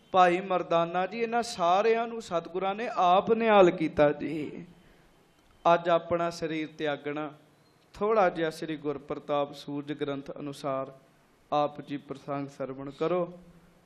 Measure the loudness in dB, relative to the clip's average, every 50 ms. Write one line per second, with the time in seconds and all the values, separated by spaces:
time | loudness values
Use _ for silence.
0 | _ _ 6 6 6 6 6 2 0 0 -2 -2 0 2 2 2 2 2 0 -2
1 | -2 -2 -4 -4 -4 -2 -2 -2 -2 -4 -4 0 2 4 4 4 4 2 2 0
2 | 0 -4 -8 -10 -8 -6 -4 -4 -4 -4 -6 -4 -4 -4 -4 -4 -6 -4 -2 2
3 | 4 4 6 4 4 4 2 2 4 6 8 8 8 8 6 2 0 0 2 4
4 | 4 4 4 0 -4 -6 -6 -6 -8 -8 -10 -14 -16 -18 -20 -20 _ -20 -20 _
5 | _ _ _ _ _ _ _ _ _ _ _ _ 2 4 4 4 4 2 0 0
6 | 0 0 -2 -2 -2 -2 -4 -6 -6 -6 -6 -6 -8 -8 -8 -6 -6 -4 -6 -6
7 | -6 -8 -6 -6 -8 -8 -10 -16 _ _ _ _ _ _ _ _ _ _ -8 -4
8 | -2 0 2 4 2 2 2 0 -2 -4 -4 -6 -8 -8 -8 -6 -6 -6 -6 -6
9 | -8 -10 -10 -8 -6 -4 -2 -2 -2 -4 -6 -12 -12 -10 -8 -8 -8 -8 -8 -6
10 | -6 -6 -6 -8 -10 -12 -12 -12 -12 -12 -12 -8 -6 -6 -4 -4 -6 -8 -12 -18
11 | _ _ _ _ _ _ _ _ _ _ 0 0 0 0 -4 -8 -12 -10 -10 -10
12 | -10 -12 -14 -12 -10 -8 -6 -6 -8 -8 -10 -10 -10 -10 -10 -10 -12 -12 -6 -4
13 | -2 0 0 0 -2 -4 -6 -12 -20 -20 -20 -20 -20 _ _ _ _